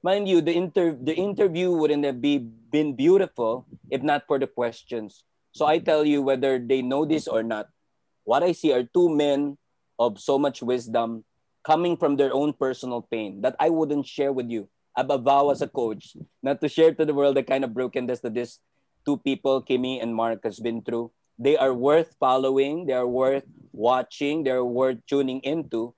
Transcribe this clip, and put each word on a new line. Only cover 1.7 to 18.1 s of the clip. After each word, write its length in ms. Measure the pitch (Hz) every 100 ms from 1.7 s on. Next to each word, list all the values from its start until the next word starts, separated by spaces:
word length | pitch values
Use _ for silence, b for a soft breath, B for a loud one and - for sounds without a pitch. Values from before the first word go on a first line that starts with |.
wouldn't 320 | 170 151 147
have 140 | 143 127
be, 220 | 143 143
been 500 | 117 - _ 147 151
beautiful 720 | 123 147 196 185 - 113 123 - - -
if 140 | 135
not 240 | 147 147 -
for 100 | 139
the 140 | 135
questions. 720 | - 120 113 _ 117 107 _ _ _ _
So 100 | -
I 140 | 151 165
tell 240 | - 156
you, 160 | 151 143
whether 380 | 135 131 135 131
they 240 | 120 131
know 240 | 127 135 151
this 240 | 156 -
or 160 | 113 113
not, 240 | 110 - _ _ _ _ _ -
what 160 | 117
I 80 | 180
see 240 | 165 156
are 80 | 131
two 260 | 120 180 175
men 480 | 151 147 139 143 143 _ _ _ -
of 220 | 120 101
so 240 | - 139
much 160 | 143 -
wisdom 640 | 120 123 120 117 117 113 - _ _ _
coming 320 | - 156 175 170
from 220 | 151 143
their 160 | 135
own 160 | 131 147
personal 480 | 143 135 127 127 120
pain 460 | - 113 104 98 120
that 80 | -
I 80 | 165
wouldn't 340 | 160 156 147
share 300 | 135 - 139
with 160 | 131 120
you. 160 | 113 101 _ _ -
I 80 | 135
vow 480 | 139 120 139 143
as 80 | 139
a 80 | 147
coach 480 | - 117 107 - - - _
not 160 | 135 139
to 80 | 151
share 220 | - 160 160
to 80 | 156
the 80 |
world 240 | 143 143 135
the 80 | 131
kind 160 | 135
of 80 | 131
brokenness 540 | 113 127 139 123